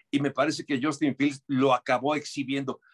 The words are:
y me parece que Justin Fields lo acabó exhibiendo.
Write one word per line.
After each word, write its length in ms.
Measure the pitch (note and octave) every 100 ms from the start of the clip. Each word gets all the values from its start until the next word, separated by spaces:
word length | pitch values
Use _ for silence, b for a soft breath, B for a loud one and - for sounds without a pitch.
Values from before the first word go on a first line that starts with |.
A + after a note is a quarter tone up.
| b
y 80 | C#3+
me 100 | C#3+
parece 340 | C3+ D3+ D#3 -
que 140 | C3+
Justin 340 | D3+ C#3 D3 A#2+
Fields 280 | C#3+ C#3 -
lo 260 | C3 C3+
acabó 420 | B2 - B2 C#3 D3+
exhibiendo. 640 | - C#3+ B2+ C#3 C3 A#2 b